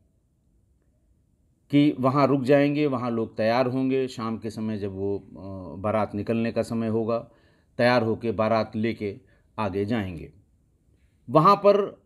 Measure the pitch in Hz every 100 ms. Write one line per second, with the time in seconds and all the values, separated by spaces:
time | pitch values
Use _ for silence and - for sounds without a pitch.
0 | _ _ _ _ _ _ _ _ _ _
1 | _ _ _ _ _ _ _ 143 147 -
2 | 127 143 135 143 123 143 143 147 147 127
3 | 123 117 110 - 110 120 127 131 131 131
4 | 127 127 113 110 110 107 107 107 101 95
5 | 98 101 - - 95 95 90 76 104 107
6 | 104 104 101 113 113 113 110 117 113 110
7 | 110 117 - _ _ _ _ - 120 123
8 | 113 107 120 98 110 110 110 110 113 107
9 | 104 104 _ _ _ - 104 95 101 117
10 | 92 82 73 - _ _ _ _ _ _
11 | _ _ - 139 175 202 - 101 98 -